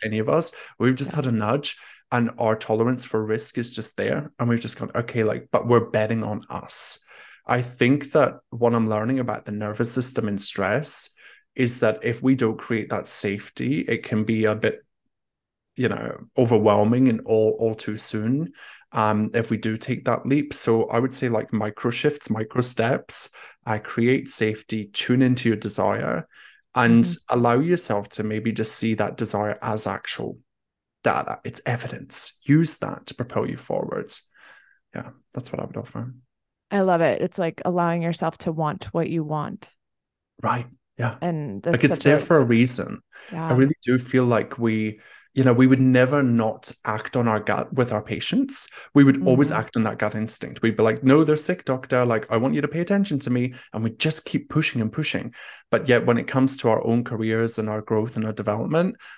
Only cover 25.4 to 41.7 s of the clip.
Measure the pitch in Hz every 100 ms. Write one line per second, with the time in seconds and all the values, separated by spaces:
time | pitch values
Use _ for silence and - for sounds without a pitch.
25.4 | 117 107 107 - 101 104 - - - -
26.4 | - _ _ 127 117 117 117 170 - 120
27.4 | 120 120 165 175 - 101 202 - 107 107
28.4 | 110 104 110 - 113 110 104 - 110 101
29.4 | 107 - 127 110 - 95 - - - -
30.4 | _ _ _ _ _ _ - 65 - -
31.4 | 120 - - 120 - - - - - -
32.4 | - 151 165 - - - - - 127 -
33.4 | 120 - - - - - - - - _
34.4 | - - _ _ _ - - - _ -
35.4 | - - - - 110 117 120 127 _ _
36.4 | _ _ _ 202 190 175 160 101 180 -
37.4 | 165 - - 180 170 170 170 165 165 -
38.4 | - 160 156 165 - 170 165 170 151 151
39.4 | - - - _ _ _ _ _ _ _
40.4 | 113 120 120 - _ - 117 - 175 160
41.4 | 147 98 123